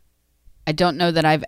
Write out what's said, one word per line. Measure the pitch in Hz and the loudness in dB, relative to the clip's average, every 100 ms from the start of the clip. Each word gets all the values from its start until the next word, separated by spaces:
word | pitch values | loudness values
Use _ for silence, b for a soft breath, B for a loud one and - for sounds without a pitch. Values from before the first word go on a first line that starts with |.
| _ _ _ _ - - 160 | _ _ _ _ -20 -12 -6
I | |
don't | 156 175 165 | 0 0 0
know | 170 | 0
that | 160 | 2
I've | 156 151 | 2 0